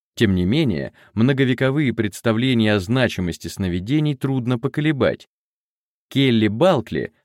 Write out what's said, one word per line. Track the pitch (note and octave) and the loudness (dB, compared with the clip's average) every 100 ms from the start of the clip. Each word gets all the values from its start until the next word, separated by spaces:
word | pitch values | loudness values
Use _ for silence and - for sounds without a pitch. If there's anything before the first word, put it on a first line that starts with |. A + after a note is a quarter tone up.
| _ | _
Тем | - A2 | 0 2
не | F#2 F2+ | 2 2
менее, | C#3 D3 D#2 C2 - - | 2 0 -2 -6 -12 -8
многовековые | G2+ A#2+ C3+ C3 B2+ C3 C#3 C#3+ | 0 2 2 0 0 0 0 0
представления | A2 G#2+ - A#2 A2 C3 A#2+ G#2+ | 0 -4 -2 -2 0 2 2 2
о | G#2+ | 2
значимости | F2+ B2+ A#2 - F2+ D#2+ E2+ | 0 0 0 0 -4 -6 -10
сновидений | - F#2+ F2+ G2 D3+ D3+ | -6 -4 -4 -2 0 0
трудно | C3+ C3+ C3 A#2+ B2+ | -2 -2 -2 -2 -2
поколебать. | C3+ D3+ D3+ C#3 G2 A1+ - _ _ _ _ _ _ _ - | -4 -2 -2 0 0 -2 -10 _ _ _ _ _ _ _ -6
Келли | C3+ C#3 A2+ G#2+ | 0 2 2 2
Балкли, | G#2+ F3+ D#3 - D2 - _ | 2 2 0 -2 -6 -8 _